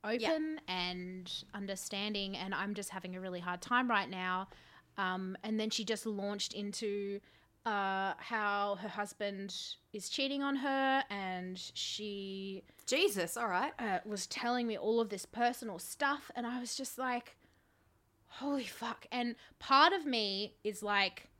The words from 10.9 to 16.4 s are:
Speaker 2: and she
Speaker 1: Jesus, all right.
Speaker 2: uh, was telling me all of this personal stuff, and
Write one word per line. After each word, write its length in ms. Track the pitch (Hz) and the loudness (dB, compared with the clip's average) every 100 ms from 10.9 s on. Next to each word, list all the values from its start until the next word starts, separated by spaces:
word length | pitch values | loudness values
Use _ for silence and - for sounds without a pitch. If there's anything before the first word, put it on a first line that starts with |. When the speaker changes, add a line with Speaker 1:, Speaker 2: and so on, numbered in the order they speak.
| 269 - | 4 2
Speaker 2:
and 480 | 202 190 185 185 185 - | -4 -4 -4 -4 -6 -8
she 920 | - - - 208 202 196 190 196 190 - - - | -6 -6 -4 -4 -4 -6 -6 -6 -8 -10 -14 0
Speaker 1:
Jesus, 520 | 294 392 202 170 - | 4 4 4 0 0
all 100 | 233 | 2
right. 260 | 180 277 - | 2 0 -2
Speaker 2:
uh, 200 | 226 180 | 0 0
was 240 | 214 208 - | -2 -6 -4
telling 400 | - 240 247 233 | -2 0 2 0
me 100 | 214 | 0
all 220 | 214 233 | 2 4
of 80 | 220 | 2
this 180 | 196 - | -2 -6
personal 540 | 226 240 247 233 180 | 2 2 2 -6 -8
stuff, 500 | - - 285 285 - | -8 0 0 0 -4
and 100 | - | -4